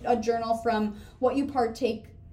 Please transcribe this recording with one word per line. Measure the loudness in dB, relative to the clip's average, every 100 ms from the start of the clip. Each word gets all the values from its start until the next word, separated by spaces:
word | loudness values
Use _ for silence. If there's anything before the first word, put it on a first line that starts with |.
a | 0 2
journal | 2 0 0 0
from | 2 2 0 -4 -14 0
what | 0 2
you | 0
partake, | 0 0 0 -2 -2 -8 -20 -20